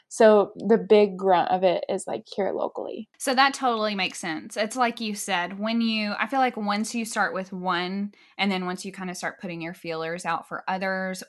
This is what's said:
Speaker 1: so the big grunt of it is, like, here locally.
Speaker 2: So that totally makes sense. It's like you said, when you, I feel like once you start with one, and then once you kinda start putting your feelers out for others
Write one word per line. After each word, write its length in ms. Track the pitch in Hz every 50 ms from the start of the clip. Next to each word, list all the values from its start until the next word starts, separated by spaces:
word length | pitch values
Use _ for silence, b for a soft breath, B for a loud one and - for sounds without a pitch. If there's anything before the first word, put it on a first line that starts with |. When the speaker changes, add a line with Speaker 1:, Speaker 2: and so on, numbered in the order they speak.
| b b
Speaker 1:
so 420 | - - 226 214 214 208 190 - -
the 200 | - - 202 226
big 400 | 208 180 - 214 208 208 202 185
grunt 320 | 180 190 190 180 170 - -
of 140 | 185 185 190
it 220 | 180 170 - -
is, 200 | - 196 185 -
like, 180 | - 240 220 - - -
here 160 | 214 190 -
locally. 560 | - - - - - - - - - - 220 - _
Speaker 2:
So 160 | - - 285 254
that 200 | 254 277 277 277
totally 420 | - 262 247 233 220 214 214 208
makes 240 | 190 180 - - -
sense. 380 | 196 170 156 - - - -
It's 180 | 208 220 214 -
like 240 | 254 240 233 240 233
you 160 | 226 214 208
said, 420 | 202 - 202 190 175 175 180 196 196
when 200 | 208 226 226 233
you, 340 | 226 226 220 220 208 208 202 -
I 80 | 220
feel 140 | 226 269 262
like 160 | 262 247 240
once 360 | 226 208 202 202 208 220 - -
you 120 | 233 220
start 280 | 214 - 220 190 - -
with 200 | 190 185 190 196
one, 600 | 185 180 185 175 175 180 180 190 202 202 202 b b b b b
and 140 | b 190 202
then 140 | 190 185 180
once 180 | 180 180 185 -
you 80 | 190
kinda 240 | 190 196 185 180 180
start 240 | - - 165 - -
putting 220 | - 175 170 165
your 120 | 160 170 185
feelers 520 | - - 165 160 160 165 160 170 185 -
out 200 | 165 165 - -
for 200 | - 160 - -
others 560 | - 190 185 196 190 190 190 190 185 185 185 -